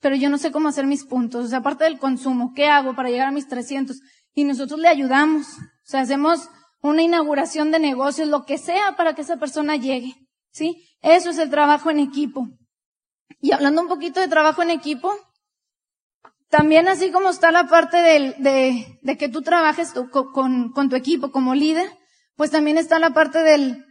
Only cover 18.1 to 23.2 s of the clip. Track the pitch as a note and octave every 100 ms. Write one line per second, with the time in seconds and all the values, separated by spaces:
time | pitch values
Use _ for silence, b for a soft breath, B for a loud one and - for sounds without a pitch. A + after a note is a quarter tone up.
18.1 | D#4 C4+ C4 C#4 C4+ C4 B3 A3 - C4
19.1 | D4 D4 A#3+ D4+ E4+ D#4+ D#4 E4 - B3+
20.1 | C#4 C4 - C4 B3+ A#3 C4 C#4 C4 C4
21.1 | D#4+ C4+ C4+ B3+ C4+ D4+ D#4+ F#4 - _
22.1 | _ _ _ D4+ D#4 D4+ D4+ D#4+ E4 E4
23.1 | D#4